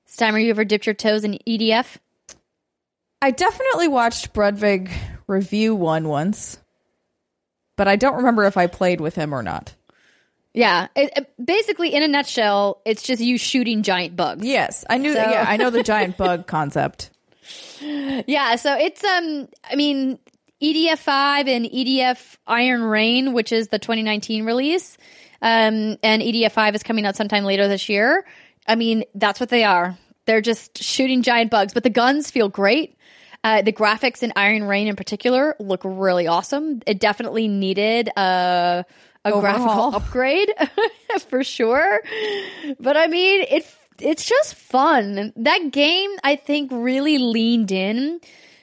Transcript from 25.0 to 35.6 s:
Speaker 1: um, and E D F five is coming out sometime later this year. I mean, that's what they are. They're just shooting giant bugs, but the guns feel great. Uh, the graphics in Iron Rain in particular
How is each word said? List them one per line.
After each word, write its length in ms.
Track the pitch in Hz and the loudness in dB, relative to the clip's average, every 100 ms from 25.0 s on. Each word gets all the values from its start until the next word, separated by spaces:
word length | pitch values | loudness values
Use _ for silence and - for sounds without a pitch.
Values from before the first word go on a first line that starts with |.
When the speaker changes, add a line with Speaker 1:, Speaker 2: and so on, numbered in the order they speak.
| - - - - | -20 -20 -20 -4
Speaker 1:
um, 560 | 226 226 220 220 214 214 | 2 4 4 2 -2 0
and 200 | 220 220 | 2 2
E 100 | 220 | 2
D 120 | 233 220 | 0 0
F 80 | |
five 200 | 220 214 | 2 2
is 80 | 208 | 0
coming 220 | - 226 | -2 -2
out 120 | 208 196 | -2 -2
sometime 280 | 208 208 | -2 0
later 240 | 196 196 202 | 0 2 2
this 200 | 196 - | 0 -2
year. 340 | 202 233 339 - - - _ - | 0 2 2 -2 -16 -20 _ -2
I 80 | |
mean, 300 | 226 226 226 - | 0 2 0 -2
that's 240 | 202 208 - | -2 -2 -2
what 120 | 247 | 0
they 140 | 240 | 2
are. 320 | 214 180 175 180 _ _ | 4 2 0 -6 _ _
They're 160 | - 220 | 0 0
just 420 | 214 226 - - | 2 -2 -6 -10
shooting 400 | - - 262 262 | -4 0 2 2
giant 280 | 240 240 226 | 2 2 2
bugs, 220 | 220 196 | 2 0
but 80 | - | 0
the 80 | 240 | 0
guns 400 | 220 240 285 285 | 2 2 2 0
feel 180 | 254 202 | 0 0
great. 480 | 196 196 262 311 _ _ - - - | 2 2 2 -2 _ _ -20 -20 -6
Uh, 180 | 220 220 | 0 2
the 100 | 202 | 2
graphics 500 | 208 214 214 247 - | 2 0 2 -2 -2
in 80 | 233 | -4
Iron 300 | - 202 220 | 0 2 2
Rain 240 | 202 202 214 | 0 -2 -2
in 80 | 202 | -4
particular 580 | 185 208 247 254 294 - | -8 -4 0 2 0 -2